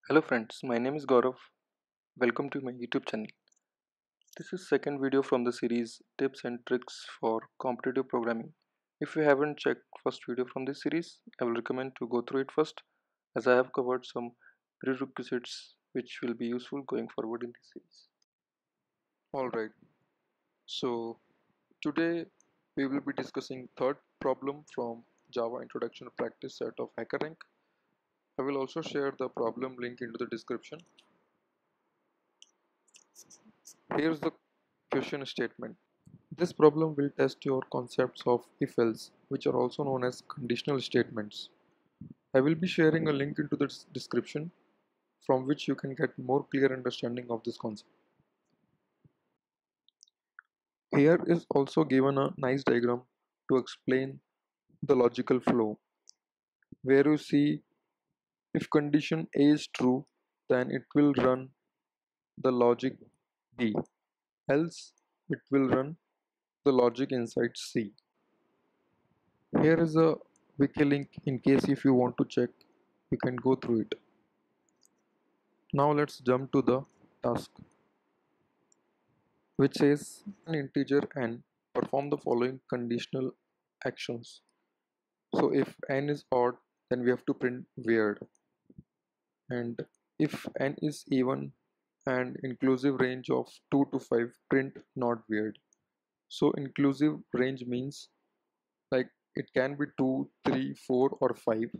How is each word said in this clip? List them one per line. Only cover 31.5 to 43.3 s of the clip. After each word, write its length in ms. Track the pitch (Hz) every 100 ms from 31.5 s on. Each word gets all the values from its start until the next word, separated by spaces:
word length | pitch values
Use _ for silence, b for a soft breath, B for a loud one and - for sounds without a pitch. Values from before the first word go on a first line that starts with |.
| _ _ _ _ _ _ _ _ _ - _ _ _ _ _ _ - - - - _ - - _ 143
Here's 240 | 151 156
the 100 | 156 - _ _ _ _ _
question 360 | 135 131 143 135
statement. 500 | - 113 - 113 - _ _ - - _ -
This 160 | 175
problem 420 | - 151 147 160 143
will 140 | 143 -
test 260 | 135 -
your 180 | 143 131 -
concepts 540 | 135 123 - 127 - -
of 200 | 120 - _
if-else, 500 | 139 - 117 113 - _ _
which 180 | 135 143
are 120 | 127
also 260 | 123 -
known 220 | 143 131 123
as 180 | 123 _
conditional 500 | - 120 120 - 139
statements. 720 | - 127 117 113 104 - - _ _ _ _ _ - - _
I 60 | 135
will 160 | 139 160
be 100 | 180
sharing 440 | - 156 160 160
a 20 |
link 280 | 139 143